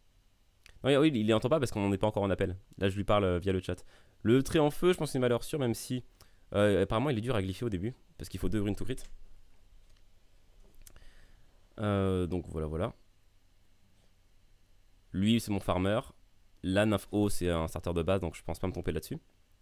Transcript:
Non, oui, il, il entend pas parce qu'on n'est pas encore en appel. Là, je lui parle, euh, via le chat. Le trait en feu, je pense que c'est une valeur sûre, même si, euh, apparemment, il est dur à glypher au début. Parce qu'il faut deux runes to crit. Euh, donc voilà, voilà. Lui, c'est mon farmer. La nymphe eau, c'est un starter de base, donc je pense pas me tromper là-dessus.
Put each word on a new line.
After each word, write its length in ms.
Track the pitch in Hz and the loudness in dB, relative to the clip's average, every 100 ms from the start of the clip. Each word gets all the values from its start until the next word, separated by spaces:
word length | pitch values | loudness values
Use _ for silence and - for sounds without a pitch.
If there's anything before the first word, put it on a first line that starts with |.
| _ _ _ _ _ _ - - | _ _ _ _ _ _ -20 -4
Non, 160 | 127 143 | 2 4
oui, 80 | 160 | 4
il, 80 | 127 | 4
il 180 | 107 | 2
entend 140 | 110 120 | 2 2
pas 100 | 160 | 2
parce 120 | 127 | 0
qu'on 160 | 110 101 | 0 0
n'est 100 | 98 | 2
pas 80 | 107 | 0
encore 160 | 107 | 2
en 80 | 98 | 0
appel. 280 | 90 92 92 - - | 0 -2 -6 -12 -2
Là, 140 | 98 | -2
je 60 | 98 | 0
lui 80 | |
parle, 200 | 98 104 | 2 4
euh, 140 | 95 87 | 4 2
via 140 | 92 | 0
le 80 | 92 | -2
chat. 240 | - 90 - - - _ | -2 -8 -10 -20 -20 _
Le 200 | 104 127 | 4 4
trait 160 | 135 165 | 4 2
en 120 | 147 | 2
feu, 220 | - 180 | 2 2
je 60 | 180 | 2
pense 100 | 151 | 0
que 40 | |
c'est 60 | 135 | 0
une 40 | |
valeur 200 | 123 117 | 2 0
sûre, 160 | - 156 | -2 -2
même 160 | 123 | -2
si, 300 | 113 - 127 - - - - - | -2 -4 -8 -8 -20 -20 -20 -4
euh, 280 | 101 104 95 | 2 4 4
apparemment, 260 | 98 113 139 | 2 0 0
il 60 | 117 | -2
est 40 | |
dur 120 | 117 | 0
à 80 | 117 | -2
glypher 220 | 95 92 | -2 -4
au 60 | 120 | -4
début. 240 | 92 104 - - - | -4 -6 -8 -16 -16
Parce 100 | 95 | -12
qu'il 100 | 92 | -4
faut 120 | 104 | -2
deux 100 | 107 | 0
runes 160 | 101 98 | -2 -2
to 80 | |
crit. 140 | 110 - - - - - - - - - - - - - - - - - - - - - - - - - - - - - | -4 -6 -10 -14 -16 -18 -20 -20 -20 -20 -20 -20 -20 -20 -20 -20 -20 -20 -20 -20 -20 -20 -20 -20 -20 -20 -20 -20 -18 -6
Euh, 460 | 104 101 95 92 90 | -2 0 2 0 0
donc 200 | 90 78 | -4 -6
voilà, 180 | 80 78 | -6 -4
voilà. 280 | 80 110 - - _ - _ _ - - - - _ _ _ _ - - - - - - - - | -4 -4 -8 -20 _ -20 _ _ -20 -20 -20 -20 _ _ _ _ -20 -20 -20 -20 -20 -20 -20 -8
Lui, 280 | 87 104 117 | -2 2 2
c'est 100 | 107 | 0
mon 100 | 101 | -4
farmer. 400 | - 90 95 110 - - - - _ - | 0 0 0 -2 -4 -14 -20 -20 _ -10
La 240 | 90 95 107 | -2 2 2
nymphe 220 | 101 - | 2 0
eau, 160 | 104 104 | 0 2
c'est 220 | - 87 | 2 2
un 180 | 85 80 | 0 -2
starter 240 | - - | -4 -4
de 100 | 87 | -2
base, 200 | 82 98 | 2 0
donc 140 | 87 - | -2 -8
je 60 | |
pense 160 | - 80 | -10 -6
pas 80 | 95 | -6
me 60 | |
tromper 180 | - - | -4 -4
là-dessus. 260 | 82 - 160 _ _ _ _ | -6 -6 -12 _ _ _ _